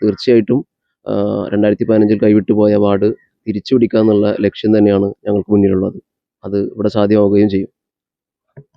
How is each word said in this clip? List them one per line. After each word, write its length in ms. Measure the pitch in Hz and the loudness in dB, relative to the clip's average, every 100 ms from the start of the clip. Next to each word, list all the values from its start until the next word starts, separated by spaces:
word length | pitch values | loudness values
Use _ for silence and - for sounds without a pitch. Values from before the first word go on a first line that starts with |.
തീർച്ചയായിട്ടും, 600 | 107 98 - 117 104 131 - _ _ _ 104 | -4 -2 0 0 0 -4 -6 _ _ _ -8
ആ, 40 | 104 101 104 98 | -6 -4 -4 -4
രണ്ടായിരത്തി 320 | 104 104 104 | -2 0 0
പതിനഞ്ചിൽ 340 | 104 110 107 104 | 0 2 2 2
കൈവിട്ടുപോയ 560 | 107 104 98 104 104 | 2 2 0 0 2
വാർഡ് 400 | 104 101 98 107 - _ _ 110 | 2 0 0 -2 -4 _ _ -10
തിരിച്ചു 260 | 104 - | -10 0
പിടിക്കുക 240 | 131 113 113 | 2 2 2
എന്നുള്ള 380 | 110 104 104 - | 2 2 0 0
ലക്ഷ്യം 380 | 101 - 107 107 | -2 -2 0 2
തന്നെയാണ് 260 | 104 98 | 4 2
ഞങ്ങൾക്ക് 480 | 98 - 104 101 95 | 0 -4 -4 -4 0
മുന്നിലുള്ളത്. 500 | 104 98 95 98 - - _ _ _ | 2 2 0 -2 -6 -16 _ _ _
അത് 280 | 101 101 101 | -8 -6 -6
ഇവിടെ 160 | 107 104 | -4 -4
സാധ്യമാവുകയും 600 | 107 101 107 101 101 104 | 0 0 2 2 2 2
ചെയ്യും. 200 | 98 95 _ _ _ _ _ _ _ _ - - | 0 -6 _ _ _ _ _ _ _ _ -20 -20